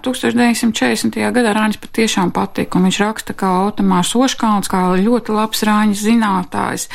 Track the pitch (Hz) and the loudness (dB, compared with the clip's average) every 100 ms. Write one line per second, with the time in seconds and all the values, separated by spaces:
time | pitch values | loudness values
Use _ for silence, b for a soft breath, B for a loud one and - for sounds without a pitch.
0 | - 254 233 233 240 233 233 220 254 220 | -6 -2 -2 2 2 2 0 0 0 0
1 | 226 220 214 214 233 208 214 208 - - | -2 -2 0 0 2 2 0 -2 -6 -2
2 | 226 - 180 185 196 - - 180 185 - | 0 0 0 -2 -4 -4 -2 2 2 2
3 | 208 214 - - 196 180 196 208 202 180 | -2 -2 -8 -4 0 0 0 0 2 2
4 | 175 233 262 - 226 208 185 190 180 185 | 2 2 0 0 0 0 0 0 2 2
5 | 202 240 226 214 220 - 214 214 214 202 | 2 0 0 -2 -2 -2 0 2 2 0
6 | 208 233 220 185 185 - - - - | 2 2 2 0 -2 -4 -4 -4 -8